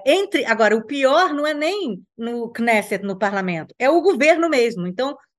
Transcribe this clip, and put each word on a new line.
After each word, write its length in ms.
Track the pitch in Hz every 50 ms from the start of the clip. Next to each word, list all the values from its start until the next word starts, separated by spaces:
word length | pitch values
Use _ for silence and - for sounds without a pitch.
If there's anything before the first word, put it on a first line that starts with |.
| -
entre, 380 | 269 320 381 403 381 - 294 214
agora, 320 | 170 226 214 226 208 214
o 100 | 226 220
pior 480 | 214 285 277 269 262 277 330 370 339 294
não 100 | 285 294
é 80 | 302
nem 480 | 302 294 302 330 392 415 381 254 196 180 - _ _
no 320 | - 226 233 240 240 233 233
Knesset, 540 | - - 233 233 226 208 202 - 214 185 196
no 140 | 196 190 185
parlamento, 560 | 220 202 202 196 190 185 170 160 151 - -
é 140 | - 240 269
o 100 | 320 349
governo 480 | 302 392 349 220 285 311 349 320 330 330
mesmo. 380 | 302 240 233 240 190 180 175
Então, 300 | 180 180 170 - 285 285 - _ _ _